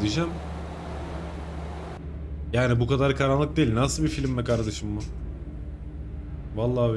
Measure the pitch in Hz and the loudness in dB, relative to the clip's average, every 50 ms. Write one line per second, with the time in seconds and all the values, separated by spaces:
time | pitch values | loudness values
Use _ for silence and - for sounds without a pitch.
0 | 104 104 113 156 170 165 - - - - - - - - - - - - - - | 2 2 2 2 0 0 -2 -4 -6 -6 -6 -6 -8 -8 -8 -8 -8 -8 -6 -6
1 | - - - - - - - - - - - - - - - - - - - - | -6 -6 -6 -6 -6 -6 -6 -8 -6 -6 -6 -6 -6 -6 -6 -8 -8 -8 -8 -8
2 | - - - - - - - - - - 110 117 127 120 120 117 120 120 139 127 | -8 -8 -8 -8 -8 -8 -8 -6 -4 0 2 4 4 6 4 4 4 4 4 4
3 | 139 139 131 - 139 135 135 139 151 147 - 160 151 120 110 117 135 139 - - | 4 4 4 4 4 4 4 4 2 2 4 4 4 4 6 4 4 2 2 2
4 | 156 156 - 143 135 131 127 123 117 123 120 113 110 107 101 - 107 104 104 104 | 0 0 2 0 0 0 0 0 2 2 2 2 2 0 -2 -2 -4 -4 -4 -4
5 | 104 - - - - - - - - - - - - - - - - - - - | -4 -6 -6 -6 -6 -8 -8 -8 -8 -10 -8 -8 -8 -8 -10 -10 -10 -10 -10 -8
6 | - - - - - - - - - - - 107 113 123 127 123 120 117 110 | -8 -8 -8 -8 -8 -8 -8 -8 -8 -6 -2 0 0 2 4 4 4 4 4